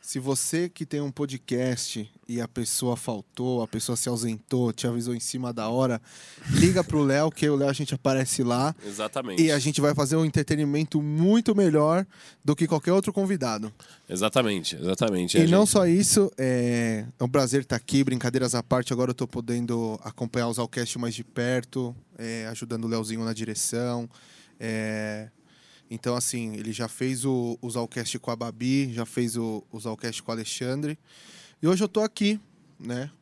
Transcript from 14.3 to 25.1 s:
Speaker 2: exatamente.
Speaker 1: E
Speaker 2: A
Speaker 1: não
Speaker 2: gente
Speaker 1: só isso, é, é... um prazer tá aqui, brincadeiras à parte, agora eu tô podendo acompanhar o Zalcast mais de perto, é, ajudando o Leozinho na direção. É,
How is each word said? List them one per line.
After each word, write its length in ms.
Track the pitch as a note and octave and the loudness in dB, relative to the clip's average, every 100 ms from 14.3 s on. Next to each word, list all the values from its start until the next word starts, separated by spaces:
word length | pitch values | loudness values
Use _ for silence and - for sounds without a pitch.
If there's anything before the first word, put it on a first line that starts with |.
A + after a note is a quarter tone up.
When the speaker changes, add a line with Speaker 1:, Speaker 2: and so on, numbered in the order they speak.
| C3 A#2 G2 D#2 D#2 | 4 2 0 -4 -4
Speaker 2:
exatamente. 600 | F2 F#2+ A2+ F#2 F2 E3+ | -2 0 2 0 2 4
Speaker 1:
E 40 | |
Speaker 2:
A 60 | E3 | 6
Speaker 1:
não 120 | F#3 | 6
Speaker 2:
gente 100 | G#3+ | 6
Speaker 1:
só 140 | G#3 F3+ | 4 4
isso, 460 | F3 G3+ G#3+ G3 - | 4 4 4 2 0
é, 680 | C3 B2+ A#2+ A#2+ A#2 A2 A2+ - | 0 2 2 2 0 -2 -6 -4
é... 40 | |
um 60 | B2+ | 0
prazer 340 | C#3 B2+ C#3 B2+ | 2 2 0 0
tá 100 | A#2+ | -4
aqui, 260 | - C#3 | 2 2
brincadeiras 520 | C3+ B2+ B2 B2+ B2+ A#2+ | 2 0 0 0 0 -2
à 80 | |
parte, 280 | - B2+ B2 | 0 0 0
agora 180 | A#2+ B2+ | 0 0
eu 40 | B2 | -2
tô 120 | A#2+ | -4
podendo 720 | B2 A#2 A#2+ A#2+ A#2 A2+ G#2+ | -6 -4 -4 -2 -2 -2 -6
acompanhar 440 | - - A#2 B2 A#2 | -10 -8 -4 -2 -2
o 60 | |
Zalcast 440 | A2+ A#2 - A#2 A#2+ | -2 -4 -4 -6 -4
mais 160 | A#2+ | -6
de 100 | A2 A2+ | -6 -8
perto, 680 | - A#2+ B2+ B2 C3 A#2+ B2 _ - | -4 0 0 -2 -6 -6 -8 _ -14
é, 300 | A2+ A2+ A2 | -10 -8 -8
ajudando 340 | A2+ A2+ A2+ A2+ | -10 -8 -6 -2
o 20 | |
Leozinho 360 | A2+ A2 A2+ A2+ | -2 -4 -4 -4
na 80 | |
direção. 760 | A2 A2 G#2+ - A#2 B2 A#2+ A#2 - - - - _ | -4 -6 -4 -2 -2 -4 -4 -8 -16 -20 -20 -20 _
É, 680 | A2+ A2 A2 G#2+ G#2+ | -6 -4 -4 -4 -6